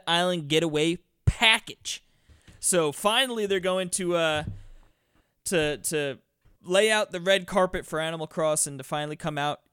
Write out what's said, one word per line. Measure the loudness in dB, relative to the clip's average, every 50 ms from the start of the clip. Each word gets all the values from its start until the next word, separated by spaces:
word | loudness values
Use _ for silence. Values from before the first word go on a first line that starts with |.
| -2
island | -2 0 0 0 0 -2 -4 -2
getaway | 0 2 2 2 2 0 0 0 0 0 -4 _ _ _ _ 0
package. | 0 2 6 6 6 6 4 0 -6 -16 _ -10 -10 -10 -12 _ _ _ _ _ _ -20 _ _ -20 -12 -6
So | -2 0 2 2 2 2
finally | 0 -2 -2 0 2 2 0 0 -2 -2 -2
they're | 0 0 0
going | 0 0 -2 -2 -2 -4
to, | -4 -4 -2 0 0
uh, | 0 2 0 0 -2 -4 -6 -10 -12 -16 -20 -20 -20 -20 _ _ _ _ _ _ _ _ _ _ _ -6
to, | 0 0 2 2 0 -2
to | -4 -6 -4 -2 -2 -2 -4 -6 -10 _ _ _ _ _ -20 _ _ -4
lay | 2 4 4 6 6
out | 4 2 0 -2
the | -6 -4
red | 2 2 2 2 2
carpet | 0 2 2 2 2 0 -4 -8
for | -6 -4 -4
Animal | -4 -4 -6 -6 -8
Crossing | -8 -4 0 0 2 2 0 0 -2 -4
to | -10 -10
finally | -6 -6 -4 -4 -6 -8
come | -6 -6 -6 -4
out, | -2 -2 -2 -4 -6 _ _